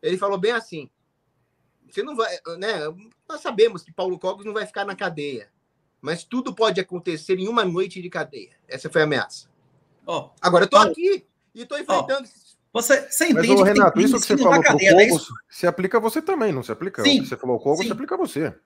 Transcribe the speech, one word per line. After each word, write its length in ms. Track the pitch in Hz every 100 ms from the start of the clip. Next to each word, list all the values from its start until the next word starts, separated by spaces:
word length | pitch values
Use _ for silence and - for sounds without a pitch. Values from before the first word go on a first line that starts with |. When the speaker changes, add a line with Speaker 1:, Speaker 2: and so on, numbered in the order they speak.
Speaker 1:
ele 140 | 165 180
falou 200 | 202 196
bem 140 | 202
assim, 380 | 233 226 165 135 _ _ _ _ _ _ _ _ _ _
"Você 140 | -
não 140 | 254 277
vai, 180 | 220 180 - 170
né, 140 | 202 202 151 175 220 _ _
nós 120 | 311
sabemos 420 | - 226 226 180
que 100 | -
Paulo 260 | 165 185 180
Cogos 260 | 180 196
não 80 | 202
vai 120 | 214 196
ficar 180 | -
na 120 | 196 190
cadeia, 540 | 196 160 147 127 101 _ _ _ _ _
mas 240 | 135 170
tudo 300 | - 247 254
pode 260 | 185 220 185
acontecer 580 | 185 180 170 160 - 185
em 100 | 190
uma 160 | 233
noite 360 | 196 170 190 185
de 60 | 175
cadeia." 400 | 175 151 127 95 _ _
Essa 240 | 127 -
foi 120 | 170
a 20 |
ameaça. 420 | 151 139 98 - - _ _ _ _ _ -
Speaker 2:
Ó, 240 | 165 - _
Speaker 1:
Agora 240 | 180 175
eu 40 | 196
tô 80 | 285
Speaker 2:
Paulo, 120 | 190
Speaker 1:
aqui 340 | 165 359 381 _ _ _
e 100 | 220 240
tô 100 | 294
enfrentando 500 | 370 190 - 277 247 _ _ _ _
Speaker 2:
ó, 80 | 220
você, 280 | 233 277 -
você 220 | - 330
Speaker 3:
Mas, 120 | 202
Speaker 2:
entende 80 | 170
Speaker 3:
ô, 40 | 202
Speaker 2:
que 60 |
tem 80 | 190
Speaker 3:
Renato, 180 | 208 196
Speaker 2:
crimes 180 | - 269
Speaker 3:
isso 100 | 240
que 60 | -
Speaker 2:
que 100 | -
Speaker 3:
você 40 |
Speaker 2:
não 60 | 233
dá 60 | 175
Speaker 3:
falou 60 |
pro 100 | 185
Speaker 2:
cadeia, 200 | 151 -
não 80 | 165
é 40 | 214
isso? 200 | 165 -
Speaker 3:
Cogos 60 | - _
se 160 | - 175
aplica 320 | 170 185 233
a 20 |
você 220 | 220 311
também, 300 | 311 370 220
não 100 | 139
se 100 | 117
aplica? 300 | 110 - -
Speaker 2:
Sim. 160 | 107 277
Speaker 3:
O 40 |
que 60 | 135
você 80 | 127
falou 180 | 127 120
ao 40 |
Cogos 180 | 139 156
Speaker 2:
Sim. 60 | 233
Speaker 3:
se 60 |
aplica 220 | 220 285
a 40 | 359
você. 360 | 359 - 151 -